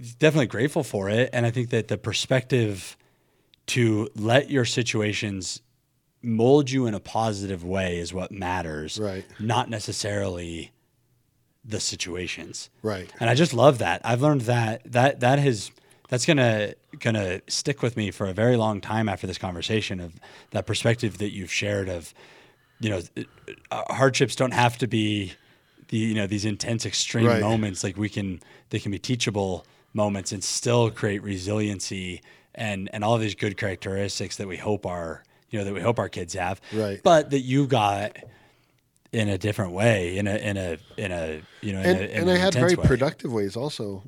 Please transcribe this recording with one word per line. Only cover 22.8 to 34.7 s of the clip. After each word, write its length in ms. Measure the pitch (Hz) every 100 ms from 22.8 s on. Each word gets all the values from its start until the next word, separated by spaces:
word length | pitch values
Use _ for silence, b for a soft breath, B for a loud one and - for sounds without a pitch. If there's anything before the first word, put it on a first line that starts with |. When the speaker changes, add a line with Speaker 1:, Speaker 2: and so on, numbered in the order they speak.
| 110
Speaker 1:
know, 120 | 95 92 - - _ - - -
uh, 240 | - -
hardships 400 | 107 135 120 123
don't 200 | - 127
have 240 | 123 120 -
to 100 | 117
be 460 | 110 104 104 92 - b b b b -
the, 80 | 113
you 160 | 110
know, 140 | 107 98
these 180 | 104 104
intense 400 | 101 120 117 101
extreme 400 | - - 117 117
Speaker 2:
Right. 140 | 110
Speaker 1:
moments. 420 | 104 113 107 92
Like, 140 | 101 95
we 100 | 104
can, 340 | 107 98 90 B B B
they 100 | 110
can 120 | 107
be 80 | 95
teachable 640 | - 123 120 104 95 87 - b b
moments 380 | 107 104 98 90
and 100 | 101
still 460 | - - 120 120 110
create 320 | - 110 98
resiliency 1000 | 104 95 92 107 104 95 - 98 92 87 b b b -
and, 340 | 110 98 98
and 100 | 107
all 120 | 107 117
of 60 |
these 140 | 107 95
good 220 | 107 95
characteristics 800 | 104 90 101 98 101 - 92 -
that 100 | 98
we 100 | 85
hope 280 | 110